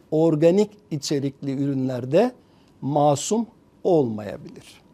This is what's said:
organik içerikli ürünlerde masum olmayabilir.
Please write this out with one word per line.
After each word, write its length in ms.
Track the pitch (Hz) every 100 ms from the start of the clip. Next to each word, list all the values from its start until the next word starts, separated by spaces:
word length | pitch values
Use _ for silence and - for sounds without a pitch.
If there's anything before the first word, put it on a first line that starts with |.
| -
organik 600 | 156 165 156 165 190 208 - -
içerikli 600 | 151 - 147 135 - 139
ürünlerde 800 | 135 139 135 131 127 127 160 247 - _ _ _ -
masum 680 | 131 147 147 139 - 214 - _ _ _
olmayabilir. 960 | - 165 123 107 104 - - - - - _